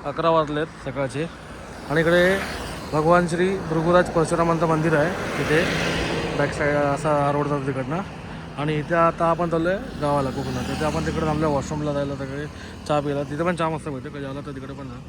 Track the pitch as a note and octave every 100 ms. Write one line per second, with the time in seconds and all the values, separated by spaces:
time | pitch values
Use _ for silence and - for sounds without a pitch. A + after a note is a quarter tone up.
0 | C#3+ C#3+ E3 E3 D3 D3+ D#3+ - E3+ C3+
1 | C3+ C3+ E3 - - - - - - D3+
2 | E3 F3 F3+ G3 - - - - - D3+
3 | D#3 F3 F3 E3 F#3 F#3+ E3 D#3+ D#3+ F3+
4 | F3+ F3 D#3 E3 E3+ E3 E3 D#3 D#3+ D#3
5 | D#3+ F#3+ - - C#3 D#3 F3+ E3+ - -
6 | - - - - C#3+ - D3 D3 C#3+ C#3+
7 | D#3+ D3 C#3+ D3 D3 D3 C3+ C3 B2+ E3
8 | G3+ - - - - - D3+ D3+ C#3+ E3+
9 | E3 D#3+ E3+ E3 F3 E3 E3 G3 C4 -
10 | C#3+ C#3+ C3+ B2+ C3 B2+ B2 C3+ D3+ D#3
11 | D#3+ D#3 D#3 D3+ D#3 C#3 C3 D3+ D3 C#3+
12 | C#3 C#3 C3+ C#3 D3+ - - - - D3
13 | C#3+ C#3+ C#3 D3 E3+ E3+ D#3+ D#3 D#3 C3+
14 | C3+ C#3+ C3+ C#3 D3 C3+ C3+ C#3 C3+ B2